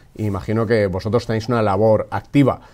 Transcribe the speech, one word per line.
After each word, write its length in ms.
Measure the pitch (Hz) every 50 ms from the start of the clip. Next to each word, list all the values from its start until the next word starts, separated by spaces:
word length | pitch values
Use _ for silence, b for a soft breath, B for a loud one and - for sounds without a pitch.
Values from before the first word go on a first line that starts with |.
| b b b
y 100 | - 107
imagino 420 | 107 98 90 - - 107 113 113
que 200 | 101 117 110 101
vosotros 400 | 98 87 95 - 110 101 117 -
tenéis 220 | - 113 113 110 -
una 120 | 120 117
labor 480 | 107 104 95 98 110 110 107 101 - -
activa 500 | - 98 - - - 143 139 120 - - b b